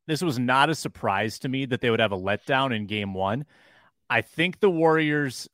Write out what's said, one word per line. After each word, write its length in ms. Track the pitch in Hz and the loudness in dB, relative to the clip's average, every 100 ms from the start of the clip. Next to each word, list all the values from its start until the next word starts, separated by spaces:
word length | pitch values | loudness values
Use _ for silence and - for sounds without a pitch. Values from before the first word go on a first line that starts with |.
| - | -6
this 140 | 156 | -4
was 180 | 180 123 | -2 -2
not 300 | 123 131 147 | 2 4 4
a 60 | 156 | 0
surprise 640 | - - 113 98 110 - | -6 -4 -2 0 -2 -4
to 100 | 143 | -6
me 160 | 131 135 | -4 -4
that 160 | 120 | -2
they 80 | 123 | 0
would 100 | 113 | 2
have 140 | 110 | 0
a 40 | 98 | 0
letdown 560 | 92 104 - 135 135 | -2 -4 0 0 0
in 120 | 113 101 | -2 -4
game 280 | 107 101 | -4 -4
one. 320 | 95 95 120 151 _ _ _ _ _ - | -2 -2 -2 -6 _ _ _ _ _ -2
I 120 | 120 | -2
think 400 | - - 175 175 | -2 -2 -4 2
the 80 | 208 | 2
Warriors 800 | 165 160 160 151 147 143 120 - | 4 4 4 2 0 -2 -4 -14